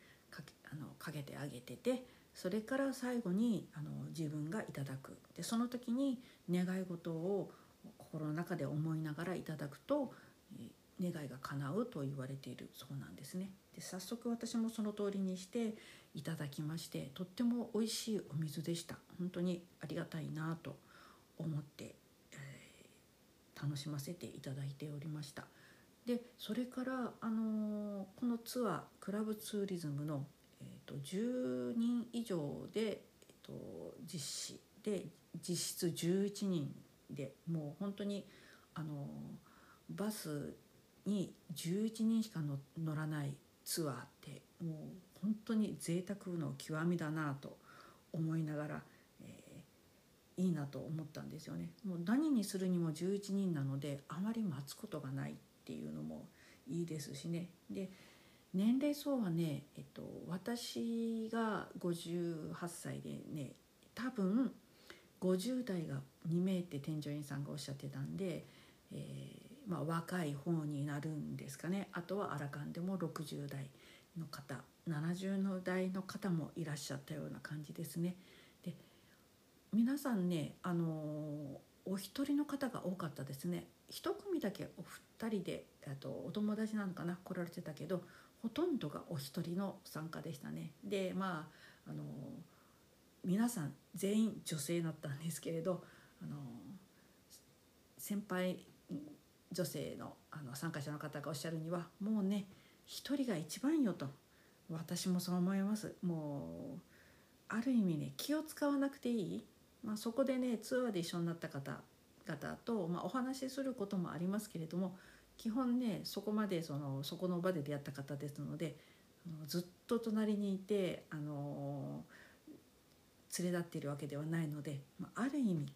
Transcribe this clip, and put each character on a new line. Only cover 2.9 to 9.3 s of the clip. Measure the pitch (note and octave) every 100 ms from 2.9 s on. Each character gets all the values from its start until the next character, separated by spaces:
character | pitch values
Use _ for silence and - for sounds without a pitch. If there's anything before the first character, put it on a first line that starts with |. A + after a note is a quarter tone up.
最 | B3 B3 A#3+
後 | F#3
に、 | F#3+ A#3+ F3 -
あ | D#3
の、 | D3+ C#3+ C#3+
自 | D3+
分 | D3+ D3+ D3+
が | A3
い | -
た | C#3+
だ | C#3
く。 | D3+ - - - -
で、 |
そ | F3 A3+
の | A#3+
時 | B3 B3
に | A#3+ C#4 A#3+ - - -
願 | F3 F3+ F#3
い |
事 | F#3 E3+ F3
を | D#3+ F3 G3+ - - - - - -
心 | - D#3 D3+
の |
中 | D#3 E3+ E3+
で | C3+
思 | D3+ D#3+
い | D#3+
な | D#3
が | D3+
ら | F3